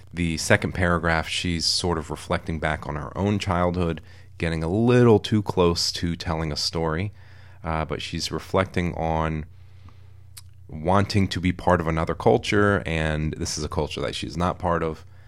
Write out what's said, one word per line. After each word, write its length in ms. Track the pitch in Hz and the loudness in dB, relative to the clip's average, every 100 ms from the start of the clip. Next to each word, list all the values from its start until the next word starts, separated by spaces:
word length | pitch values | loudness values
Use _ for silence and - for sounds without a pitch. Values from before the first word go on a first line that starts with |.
| - | -12
the 240 | - 85 80 | -4 -2 -2
second 360 | - 104 - | 2 2 2
paragraph, 540 | 71 90 85 82 80 80 | 0 2 2 2 0 -2
she's 380 | - 90 85 78 | -4 -2 -2 -2
sort 320 | - 92 80 | 0 0 -2
of 140 | 78 | -2
reflecting 480 | 76 - 87 - 85 | -8 -4 -4 -2 -4
back 280 | 78 78 - | -2 -4 -6
on 100 | 73 | -8
her 200 | 60 - | -8 -2
own 220 | 101 104 | 0 0
childhood, 600 | - 87 90 87 85 78 - - - - | 0 0 0 0 -2 -4 -10 -20 -20 -6
getting 260 | 82 82 | -4 -2
a 60 | 80 | -2
little 480 | 98 117 123 120 104 | 0 4 6 8 6
too 240 | - 107 | 6 0
close 500 | 101 - 87 85 - | 0 2 4 4 -2
to 220 | - 87 82 | -2 -4 -4
telling 360 | - 80 80 | -4 -4 -2
a 60 | 76 | -4
story, 560 | - 85 80 78 104 - - - - - | -4 -2 -2 -2 -4 -8 -18 -20 -20 -12
uh, 200 | 82 80 | -4 -4
but 200 | 78 - | -2 -4
she's 280 | - 82 - | -6 -6 -6
reflecting 640 | 78 - 95 95 - 87 | -6 -2 0 0 0 -2
on 540 | - 80 80 80 80 78 - - - - - - - - - - - - | -2 0 0 0 -2 -6 -14 -20 -20 -20 -20 -20 -20 -20 -18 -18 -20 -14
wanting 600 | 78 78 95 101 104 92 | -4 2 2 4 2 0
to 120 | 92 | 0
be 120 | 87 | 0
part 280 | 87 - 90 | 0 2 4
of 80 | 80 | 2
another 280 | 80 85 82 | 0 -2 2
culture, 640 | - 117 - 104 104 98 - | 4 4 4 4 4 4 0
and 460 | 80 80 78 78 | -2 0 0 -2
this 220 | - 80 - | -2 -4 -4
is 80 | |
a 60 | 73 | -4
culture 320 | - 73 - | -2 -4 -4
that 140 | 69 - | -6 -4
she's 200 | - 78 | -6 -2
not 220 | 87 80 | -2 0
part 240 | 90 85 | 0 0
of. 240 | 82 78 - - | 0 -4 -12 -20